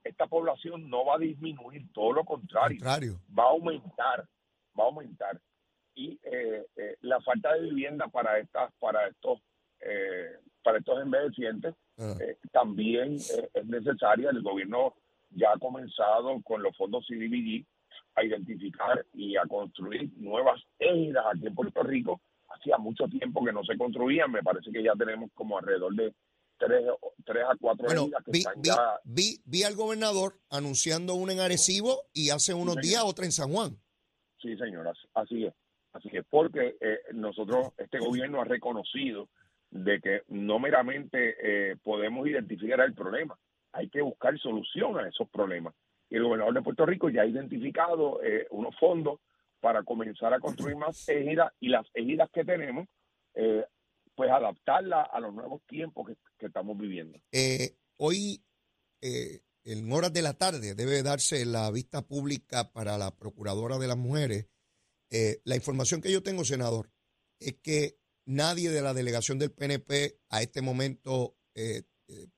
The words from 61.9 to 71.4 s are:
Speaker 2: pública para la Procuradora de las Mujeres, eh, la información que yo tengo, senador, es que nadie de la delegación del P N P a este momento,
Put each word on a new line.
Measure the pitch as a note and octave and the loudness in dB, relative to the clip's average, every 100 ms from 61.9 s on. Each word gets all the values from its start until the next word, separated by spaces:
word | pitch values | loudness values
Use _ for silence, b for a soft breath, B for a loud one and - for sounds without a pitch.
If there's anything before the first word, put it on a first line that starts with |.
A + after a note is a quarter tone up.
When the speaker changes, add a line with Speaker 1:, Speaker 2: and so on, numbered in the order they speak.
| C#3+ | -8
Speaker 2:
pública | - C#3+ C#3 C#3 - B2 A#2 | -6 -4 -2 -4 -4 -4 -4
para | A2+ G#2 G#2 | -4 -4 -2
la | F#2+ | -4
Procuradora | - G#2+ - G2+ G2 A2+ C3 | -6 -12 -8 -4 -4 -2 -2
de | C3 | -2
las | B2 | -2
Mujeres, | B2 D3+ C3+ G#2 G#2+ _ _ _ _ _ - | 0 0 0 -2 -6 _ _ _ _ _ -4
eh, | A2+ A2 - | 2 2 0
la | - B2+ | -2 -2
información | C#3+ C3 C3 E3 | 0 -2 0 0
que | F#3 | 2
yo | F#3+ | 0
tengo, | G3 F#3+ C3 | 0 -2 -2
senador, | C3+ A#2+ A2+ - _ _ _ _ - | 0 0 -2 -4 _ _ _ _ -12
es | C3+ - | -10 -8
que | - D3+ D3 - _ _ - | 0 0 0 -6 _ _ -4
nadie | C3+ D#3 F3 E3+ | 2 2 2 0
de | D3+ | 0
la | C#3 | 0
delegación | B2+ B2 A#2 A2+ C3+ | 0 0 0 -2 -2
del | D3 | -2
P | - C#3+ | -2 -2
N | C#3 | -2
P | - C#3+ C#3+ - - | 0 0 0 -4 -4
a | A2 | -2
este | A2+ C#3 | -2 -2
momento, | C3 B2+ C3+ C3 C3 C3 B2 _ | -2 0 -2 -4 -4 -2 -2 _